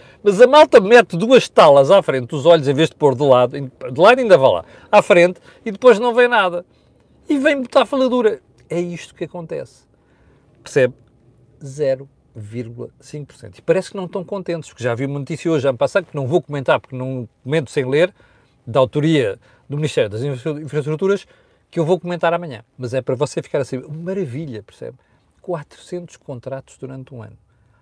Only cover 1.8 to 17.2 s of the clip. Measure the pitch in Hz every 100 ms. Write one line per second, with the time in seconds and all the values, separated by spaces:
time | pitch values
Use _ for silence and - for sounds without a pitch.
1.8 | 139 196 160 131 120 147 143 165 135 135
2.8 | 160 - 147 123 143 123 123 139 135 -
3.8 | 127 131 190 254 240 165 131 87 - -
4.8 | - 208 - 180 175 185 _ _ 226 196
5.8 | 254 208 240 233 247 233 185 175 - _
6.8 | _ _ _ _ - 294 277 285 247 269
7.8 | 226 277 262 247 220 - _ _ - 170
8.8 | 175 170 - - 170 175 160 78 - _
9.8 | _ _ _ _ _ _ _ _ - 147
10.8 | 127 - _ _ _ _ _ _ 139 135
11.8 | 139 135 139 _ _ 117 104 117 117 120
12.8 | 117 _ - 151 139 _ 107 101 - 175
13.8 | 185 202 180 196 170 202 180 170 - -
14.8 | 120 117 139 143 135 156 175 156 135 120
15.8 | 139 202 170 147 131 170 - 143 135 143
16.8 | - 131 131 131